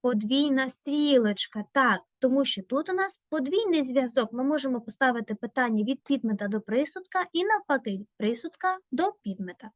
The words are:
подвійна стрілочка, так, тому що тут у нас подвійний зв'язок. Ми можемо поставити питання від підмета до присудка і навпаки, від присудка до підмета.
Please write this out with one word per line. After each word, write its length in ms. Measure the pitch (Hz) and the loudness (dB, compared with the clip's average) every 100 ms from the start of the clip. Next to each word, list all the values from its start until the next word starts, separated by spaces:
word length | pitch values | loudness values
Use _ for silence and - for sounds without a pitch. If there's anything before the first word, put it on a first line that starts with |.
подвійна 680 | 247 214 214 269 294 262 262 | 0 0 2 2 2 2 -2
стрілочка, 960 | - - 294 294 269 214 196 - 214 - | -6 -4 0 4 6 4 0 -6 -8 -2
так, 280 | 277 254 190 _ _ | 2 4 2 _ _
тому 260 | 254 269 | 2 2
що 180 | 277 - | 2 -2
тут 260 | 190 262 320 | -2 -4 -2
у 40 | |
нас 300 | 370 392 - _ | -2 -2 -4 _
подвійний 540 | 311 269 381 440 330 | -4 0 0 2 0
зв'язок. 500 | 262 262 254 262 220 | 2 0 2 0 -2
Ми 120 | 233 | -2
можемо 360 | 262 302 269 247 | 0 0 0 -4
поставити 540 | 220 - 269 233 226 | -6 0 2 2 -4
питання 500 | 214 226 - 240 220 | -6 -4 0 0 2
від 180 | 214 269 | 0 -4
підмета 460 | - 269 226 202 208 | -2 -2 0 -2 -2
до 120 | 214 | -4
присудка 640 | 208 226 302 381 370 370 370 | -2 0 0 -6 -4 -4 -2
і 120 | 330 | -2
навпаки, 460 | 392 427 415 277 - | 0 0 0 -2 -2
від 180 | 196 208 _ | -8 -10 _
присудка 600 | 208 330 330 - 370 370 _ | -4 -2 -8 -4 -4 -4 _
до 220 | 254 370 | -2 -2
підмета. 580 | 415 208 185 185 180 240 | -2 -10 -8 -10 -10 -18